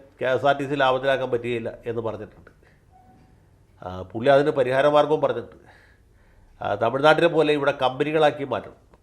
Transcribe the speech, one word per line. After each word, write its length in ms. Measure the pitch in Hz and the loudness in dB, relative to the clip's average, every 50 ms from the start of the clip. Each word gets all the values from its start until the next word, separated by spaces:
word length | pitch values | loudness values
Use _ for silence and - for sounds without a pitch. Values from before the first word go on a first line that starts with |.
| - - _ - | -20 -20 _ -6
കെ 60 | 123 127 131 | -4 -2 -2
എസ് 120 | 117 139 143 | 0 2 0
ആർ 60 | 139 139 | 0 0
ടി 60 | 139 131 | -2 -4
സി 60 | 147 139 135 | -2 0 2
ലാഭത്തിലാക്കാൻ 460 | 131 131 131 131 139 135 123 131 127 127 | 2 2 0 0 0 0 0 -2 -2 -4
പറ്റുകയില്ല 360 | 113 - 120 120 113 113 113 - - - 117 | -4 -4 -4 -6 -6 -6 -8 -10 -10 -10 -10
എന്ന് 120 | 113 117 110 110 | -8 -6 -6 -6
പറഞ്ഞിട്ടുണ്ട്. 440 | 107 101 104 95 - - 85 - _ _ _ _ _ _ _ _ _ 740 _ _ - _ _ _ _ _ _ _ _ _ _ _ _ - - | -8 -10 -12 -16 -18 -20 -20 -20 _ _ _ _ _ _ _ _ _ _ _ _ -20 _ _ _ _ _ _ _ _ _ _ _ _ -16 -14
ആ, 40 | 90 90 92 92 92 | -12 -12 -12 -12 -12
പുള്ളി 180 | - 113 120 139 139 | -8 -4 2 4 4
അതിന് 180 | 139 143 151 - 139 | 4 4 2 0 0
പരിഹാരമാർഗവും 640 | 127 123 131 135 147 147 147 147 147 143 151 147 139 | 0 0 2 2 2 4 4 4 4 2 0 0 0
പറഞ്ഞിട്ടുണ്ട്. 420 | 131 117 117 110 - - - _ - - _ _ _ _ _ _ _ _ _ _ _ _ _ _ _ _ - | -2 -2 -4 -8 -12 -16 -20 _ -20 -20 _ _ _ _ _ _ _ _ _ _ _ _ _ _ _ _ -8
ആ, 80 | - 101 104 104 113 | -6 -4 -4 -2 -2
തമിഴ്നാട്ടിലെ 460 | 113 123 135 143 151 156 156 170 170 151 | -2 0 4 4 4 4 6 4 2 2
പോലെ 180 | 160 151 147 151 143 | 2 2 2 2 0
ഇവിടെ 140 | 139 143 135 - 131 | 0 -2 -2 0 -2
കമ്പനികളാക്കി 640 | 127 131 135 147 151 156 160 156 147 123 - 139 127 113 | -2 -2 -2 -4 -2 0 2 2 2 2 0 -6 -6 -6
മാറ്റണം, 260 | 98 - - - _ _ _ _ _ | -6 -8 -10 -18 _ _ _ _ _